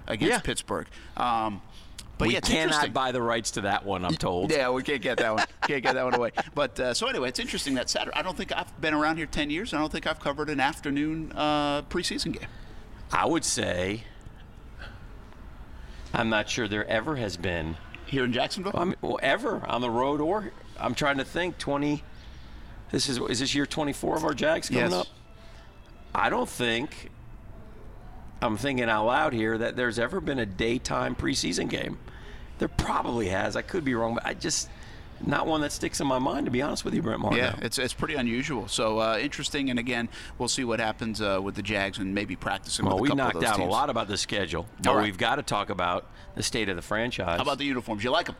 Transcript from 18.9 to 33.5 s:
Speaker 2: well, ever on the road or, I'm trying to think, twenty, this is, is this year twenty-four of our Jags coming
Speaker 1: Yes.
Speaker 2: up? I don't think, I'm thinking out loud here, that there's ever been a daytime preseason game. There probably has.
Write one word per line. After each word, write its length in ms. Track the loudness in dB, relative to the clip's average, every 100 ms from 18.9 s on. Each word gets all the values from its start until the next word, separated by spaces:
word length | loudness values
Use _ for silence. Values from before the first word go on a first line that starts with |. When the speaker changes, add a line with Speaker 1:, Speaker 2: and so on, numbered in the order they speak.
| 0
Speaker 2:
well, 180 | -2 2
ever 420 | 2 2 2 -2 0
on 140 | 0
the 100 | 2
road 300 | 2 2 2
or, 320 | 2 0 -2 -10 -14 -4
I'm 160 | -2
trying 240 | 2 2 2
to 60 |
think, 340 | 0 -2 -2 -2
twenty, 440 | -2 0 2 0 -4 -14 -14 -14 -14 -14 -14 -14 -4
this 180 | -2 0
is, 100 | 0
is 220 | 0 0
this 140 | 0
year 120 | 2 0
twenty-four 500 | 0 -2 0 0 0
of 80 |
our 100 | 0
Jags 340 | 2 2 2 2
coming 160 | 2
Speaker 1:
Yes. 80 | 4
Speaker 2:
up? 140 | 2 -2 -8 -20 -18 -18 -18 -18 -18 -18 -18 -6
I 140 | 2 2
don't 200 | 2 0
think, 600 | 0 2 4 0 -6 -14 -16 -16 -16 -14 -14 -14 -14 -14 -14 -14 -12 -12 -2
I'm 140 | 0 2
thinking 320 | 0 2 4
out 160 | 4 6
loud 260 | 4 4
here, 240 | 4 2 2
that 180 | 0 2
there's 220 | 0 2
ever 220 | 0 0
been 180 | -2 0
a 80 | -2
daytime 680 | 0 2 2 0 0 0
preseason 540 | 0 0 0 0 0 -2
game. 300 | -2 -4 -6 -10 -14 -14 -12 -12 -4
There 100 | -2
probably 600 | 0 0 0 0 0 2
has. 280 | 2 2